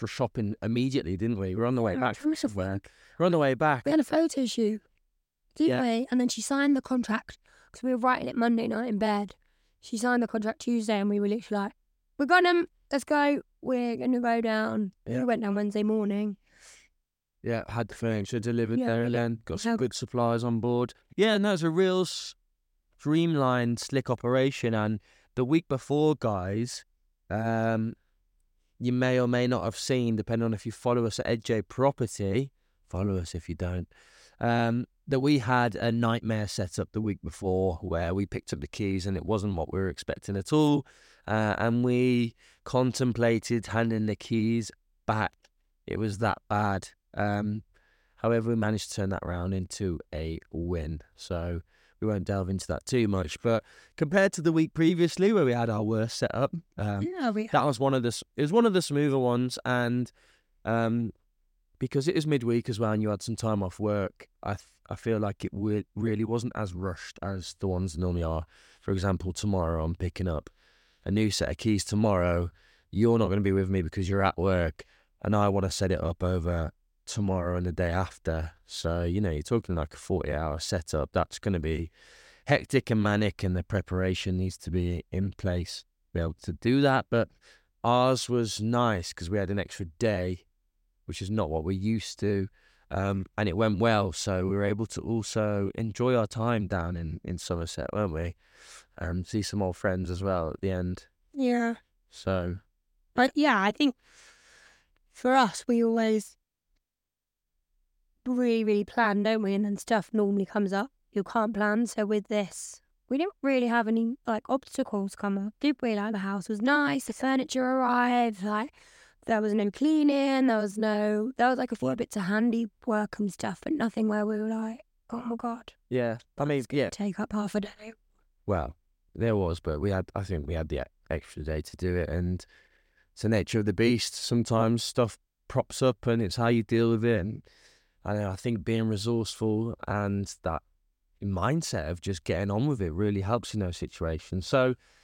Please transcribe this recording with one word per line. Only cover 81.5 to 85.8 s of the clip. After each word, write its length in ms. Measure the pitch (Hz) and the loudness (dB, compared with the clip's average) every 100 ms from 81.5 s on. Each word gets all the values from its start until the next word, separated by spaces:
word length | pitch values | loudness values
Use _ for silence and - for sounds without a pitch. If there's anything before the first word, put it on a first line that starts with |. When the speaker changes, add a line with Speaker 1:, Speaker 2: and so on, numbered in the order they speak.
| 92 | -2
Speaker 1:
be 300 | 78 80 82 - - - - - - | 0 -2 -4 -10 -20 -20 -20 -12 0
hectic 440 | 143 - 135 - | 0 2 0 2
and 120 | 110 | 2
manic, 400 | 104 104 104 - | 2 2 2 0
and 120 | 98 92 | -2 -2
the 60 | |
preparation 760 | - 104 - 92 92 92 - 92 | -2 -4 -2 0 0 0 -2 -2
needs 180 | 92 - | -2 -4
to 120 | - | -4
be 340 | 87 87 87 - | -2 0 -2 -4
in 220 | - 98 | -4 -4
place 520 | - 98 87 85 - | -2 -2 -2 -4 -8